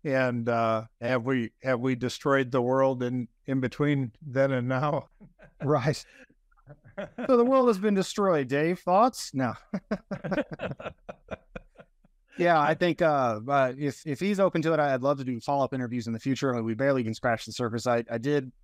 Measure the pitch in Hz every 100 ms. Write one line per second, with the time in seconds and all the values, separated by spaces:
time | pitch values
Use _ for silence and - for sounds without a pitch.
0 | 156 131 127 120 117 117 113 110 113 _
1 | 120 127 117 131 113 _ 131 123 131 123
2 | 123 - 147 135 127 127 120 131 135 127
3 | 123 127 120 _ - 135 127 - 147 143
4 | 127 _ 151 127 135 131 123 131 147 147
5 | - _ - _ - _ 139 147 131 -
6 | - - - _ _ _ - - - -
7 | 196 - 247 240 240 262 247 196 214 196
8 | 185 - 196 160 127 139 160 180 - 185
9 | 247 - - 131 127 - - 190 _ 208
10 | _ - 165 196 - - - 139 - -
11 | - - - - _ - - - - _
12 | _ _ _ - 175 160 147 156 175 156
13 | 165 147 123 107 117 139 131 131 143 -
14 | 160 139 190 196 190 170 160 156 147 131
15 | 135 139 131 120 - 143 131 131 123 123
16 | 113 113 139 127 139 120 113 110 139 131
17 | 110 110 127 113 - 107 120 117 123 120
18 | 117 117 127 147 131 _